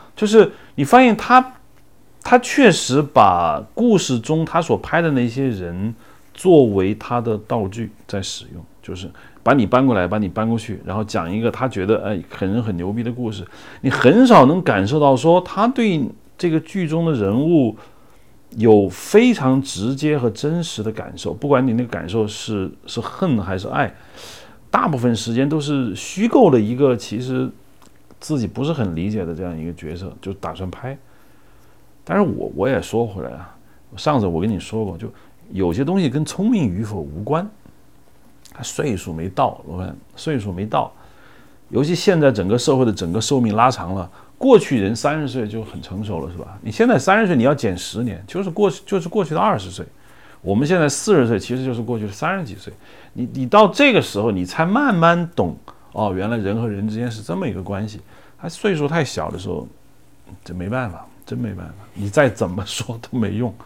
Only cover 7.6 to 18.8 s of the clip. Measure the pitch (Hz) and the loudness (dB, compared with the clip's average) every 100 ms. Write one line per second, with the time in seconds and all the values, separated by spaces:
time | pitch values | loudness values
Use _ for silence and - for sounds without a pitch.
7.6 | 95 113 104 - - 101 - - - 85 | -4 -6 -12 -12 -10 -8 -8 -12 -14 -18
8.6 | - - - 90 92 - - - 117 139 | -18 -20 -14 -12 -12 -16 -20 -2 2 4
9.6 | 98 123 135 104 90 107 98 107 113 113 | 4 4 4 2 0 0 -2 -2 -2 -2
10.6 | 107 85 87 101 101 104 85 107 120 - | -4 -10 -8 -6 -4 -4 -4 -2 -2 -2
11.6 | 127 101 95 110 101 95 - - 95 113 | -4 -2 0 0 0 -6 -8 -6 -2 -2
12.6 | 110 87 92 113 117 120 113 98 - - | -2 -4 -4 -4 -6 -6 -6 -8 -14 -18
13.6 | - - 135 - 123 214 254 185 131 180 | -20 -6 -4 4 6 8 8 10 8 4
14.6 | 147 104 101 151 143 127 160 180 180 185 | 0 0 2 2 4 4 4 4 2 0
15.6 | 233 254 220 156 120 - - - 175 160 | 0 2 0 0 -2 -8 -20 -4 -2 -2
16.6 | - 196 160 165 165 127 98 117 160 165 | -2 -6 -2 0 0 0 0 2 4 4
17.6 | 117 - - - - - - - - 113 | 2 -2 -18 -20 -20 -20 -20 -20 -14 2
18.6 | 110 107 | 6 8